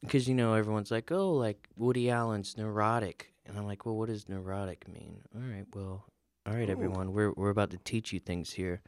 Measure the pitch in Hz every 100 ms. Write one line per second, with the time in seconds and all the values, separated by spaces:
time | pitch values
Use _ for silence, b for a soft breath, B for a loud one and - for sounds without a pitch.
0 | - 139 123 127 117 110 107 107 101 117
1 | - 180 196 147 113 104 - - 120 123
2 | 123 120 117 104 95 - 107 107 107 117
3 | 98 - - _ - 101 104 101 117 110
4 | 113 107 101 95 92 98 95 - - 82
5 | - - - 113 127 101 101 101 95 95
6 | - _ _ _ - 113 107 90 92 92
7 | 92 101 104 - 101 101 101 90 - 113
8 | - 92 - 87 - - 92 90